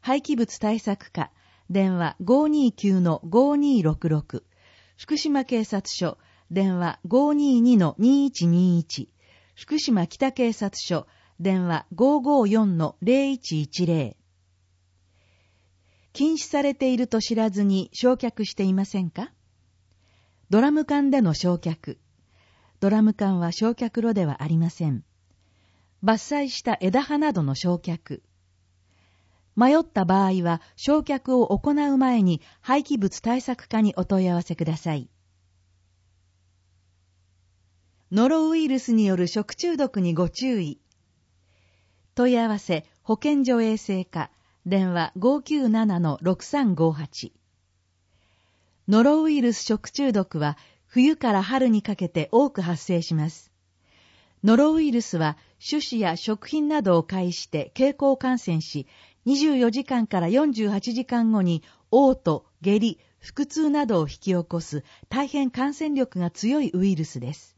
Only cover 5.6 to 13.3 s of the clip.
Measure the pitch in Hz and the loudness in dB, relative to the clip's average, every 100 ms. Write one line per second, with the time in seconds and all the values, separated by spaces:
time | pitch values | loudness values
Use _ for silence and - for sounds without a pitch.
5.6 | 214 202 - - 170 - _ _ _ 175 | -2 -4 -6 -6 -6 -6 _ _ _ -2
6.6 | 196 180 175 - 175 233 294 294 294 247 | 0 0 -4 -6 0 2 2 2 2 4
7.6 | 233 240 165 - 226 277 277 - 170 170 | 6 6 4 2 2 4 2 0 2 4
8.6 | 185 175 160 - 127 _ _ _ _ _ | 4 2 -2 -10 -12 _ _ _ _ _
9.6 | - 302 302 220 175 - 269 262 240 220 | -6 -4 0 0 0 -2 -4 0 -2 -2
10.6 | 196 - - 170 - _ _ _ 175 190 | -6 -8 -6 -6 -6 _ _ _ -2 0
11.6 | 180 165 - 165 254 294 254 285 208 220 | 0 -4 -6 0 2 2 2 2 4 2
12.6 | 214 170 156 - 180 262 277 | 2 0 -2 -4 0 2 2